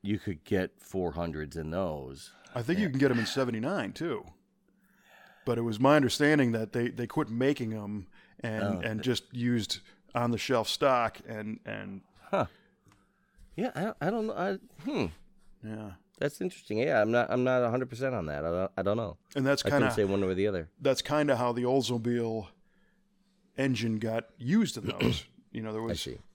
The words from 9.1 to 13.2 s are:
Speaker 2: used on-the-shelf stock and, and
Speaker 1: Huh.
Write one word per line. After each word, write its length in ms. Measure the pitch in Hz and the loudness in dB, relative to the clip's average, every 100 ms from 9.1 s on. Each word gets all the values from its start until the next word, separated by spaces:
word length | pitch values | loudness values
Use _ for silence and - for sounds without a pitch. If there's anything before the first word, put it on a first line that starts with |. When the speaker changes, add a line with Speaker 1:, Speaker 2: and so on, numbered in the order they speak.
| 117 - | -2 -4
Speaker 2:
used 460 | 123 120 120 101 - - - _ | -2 0 2 0 -6 -10 -20 _
on-the-shelf 520 | 120 120 113 - 123 107 | -2 0 -2 2 0 0
stock 500 | - 143 127 113 - - | 2 4 4 2 -4 -10
and, 320 | 110 107 107 - | -8 -8 -10 -10
and 340 | 107 101 98 _ - - | -10 -10 -12 _ -20 -2
Speaker 1:
Huh. 160 | 196 123 - _ _ _ _ _ _ | 0 0 -4 _ _ _ _ _ _